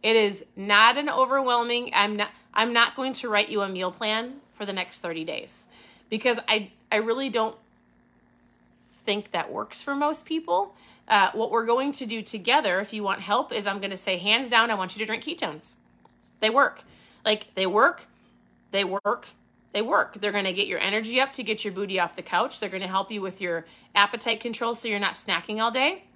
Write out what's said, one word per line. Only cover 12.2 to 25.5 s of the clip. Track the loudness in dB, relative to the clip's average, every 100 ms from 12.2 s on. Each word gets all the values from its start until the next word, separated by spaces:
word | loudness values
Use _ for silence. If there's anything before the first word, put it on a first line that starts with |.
together, | -8 -4 2 2 4 0
if | -2
you | -4
want | -4 -4
help, | 0 0 0
is | -4 -4
I'm | -4
gonna | -6 -6
say, | -4 -2
"Hands | 2 0 4
down, | 4 4
I |
want | 0 -4
you | -6
to | -6
drink | -6
ketones." | -6 -6 -6 -6 -14 -18 _ _ _ _ _ _
They | 2
work. | 4 2 0 -20 -20 -20 _
Like, | 0 0 -2 -2
they | 2
work, | 4 4 2 -16 _ _ _ _ _ _
they | -2
work, | 0 0 -2 -2 -6 _ _ _ _
they | -4
work. | 2 2 0 -2
They're | -2
gonna | 0 -2
get | -2 -2
your | 0
energy | 0 -2 0 0
up | 0
to | -2
get | -6 -4
your | -4
booty | -6 -4 -2
off | -2
the | -4
couch. | -2 0 0 -2
They're | -6
gonna | -6 -2
help | -2 -2
you | -6
with | -6 -6
your | -4 -4 -6 -20 _ 2
appetite | 2 2 -2 -2
control | -4 -4 -4
so | -4 -4
you're | -2
not | -2
snacking | -4 -2 -2 -2